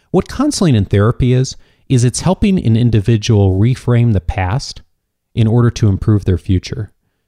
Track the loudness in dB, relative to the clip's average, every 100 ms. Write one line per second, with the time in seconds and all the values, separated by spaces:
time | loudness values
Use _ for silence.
0 | _ -4 -4 -4 -4 0 2 2 2 0
1 | 0 0 0 0 -2 -6 -20 _ -2 0
2 | 2 0 -2 0 0 0 0 0 2 0
3 | 2 0 2 2 2 2 0 -2 0 0
4 | 2 0 -2 -4 -4 -4 -8 -14 -20 _
5 | _ _ _ -2 0 2 0 2 0 0
6 | 0 0 0 -4 -2 -4 -4 -10 -12 _
7 | _ _